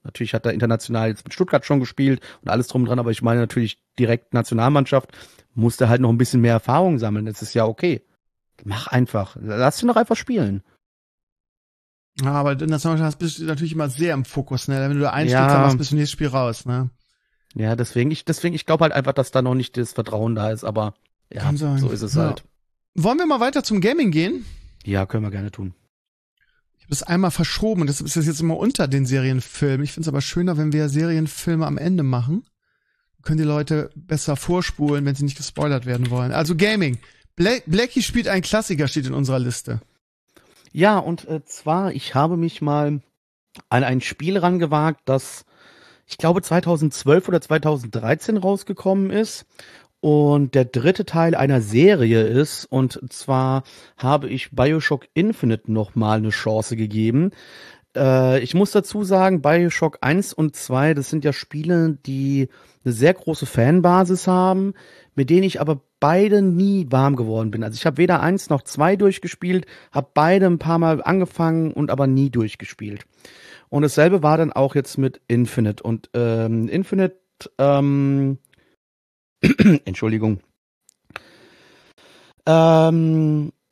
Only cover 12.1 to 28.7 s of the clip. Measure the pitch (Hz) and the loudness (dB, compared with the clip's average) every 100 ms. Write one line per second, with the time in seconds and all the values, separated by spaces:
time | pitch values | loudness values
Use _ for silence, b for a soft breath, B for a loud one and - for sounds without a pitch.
12.1 | - 135 143 143 135 156 151 165 160 156 | -6 -2 0 0 -2 -2 -2 0 0 -2
13.1 | 147 170 156 160 147 165 160 147 131 170 | -4 -8 -6 -8 -6 -6 -4 -6 -4 -2
14.1 | 143 127 - 135 127 - 135 135 143 143 | -2 -4 -6 -6 -6 -4 -4 -2 0 -2
15.1 | 139 131 131 135 139 139 127 135 147 147 | 0 2 4 6 6 4 2 0 -2 -2
16.1 | - 147 131 123 110 127 123 127 _ _ | -2 -2 -2 -2 -4 -6 -4 -4 _ _
17.1 | _ _ _ _ - 110 117 117 120 135 | _ _ _ _ -6 -2 -2 -2 0 -2
18.1 | 156 - 156 175 160 - 160 160 143 135 | -2 -4 -4 -2 -4 -2 2 2 2 0
19.1 | 139 127 131 127 127 123 123 117 - 110 | -2 0 0 0 -2 -2 -6 -6 -6 -4
20.1 | 107 113 110 107 107 107 107 107 - _ | -2 -2 -2 -4 -4 -6 -4 -6 -8 _
21.1 | _ _ 117 139 147 147 139 131 107 107 | _ _ -6 -4 -2 -2 -2 -2 -4 -2
22.1 | 147 160 - _ _ _ _ _ - 180 | 0 0 -4 _ _ _ _ _ -2 0
23.1 | 285 339 262 247 277 - 208 190 320 226 | 0 0 0 0 -2 -2 0 2 2 2
24.1 | 151 175 349 - b b b - 98 95 | 2 0 -4 -10 b b b -4 -2 -2
25.1 | 110 104 98 101 - 98 - _ _ _ | -4 -4 -6 -10 -10 -14 -14 _ _ _
26.1 | _ _ _ _ _ _ _ - 143 - | _ _ _ _ _ _ _ -10 -10 -2
27.1 | 175 185 - 165 - 220 190 147 143 147 | 0 0 -2 -4 -2 -2 0 -2 -4 -4
28.1 | 165 151 151 165 160 220 | -2 -2 0 -4 0 -2